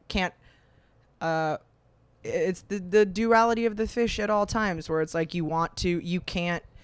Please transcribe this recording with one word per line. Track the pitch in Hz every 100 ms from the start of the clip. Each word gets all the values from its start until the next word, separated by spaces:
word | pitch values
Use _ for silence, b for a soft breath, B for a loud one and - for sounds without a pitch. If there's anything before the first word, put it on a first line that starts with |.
| -
can't, | 202 180 - b b b b b b b _
uh, | 165 160 160 151 - _ _ _ _ _
it's | 107 165 170 180
the, | - 202
the | 180 208
duality | 208 185 226 226 233 233 233
of | 214
the | 220
fish | 240 233 -
at | 208
all | 208 202
times, | 226 208 165 151
where | 160
it's | 160
like, | 165 160
you | 175
want | 151 165 165 -
to, | 185 175
you | 170 180
can't | - 180 175 170 - b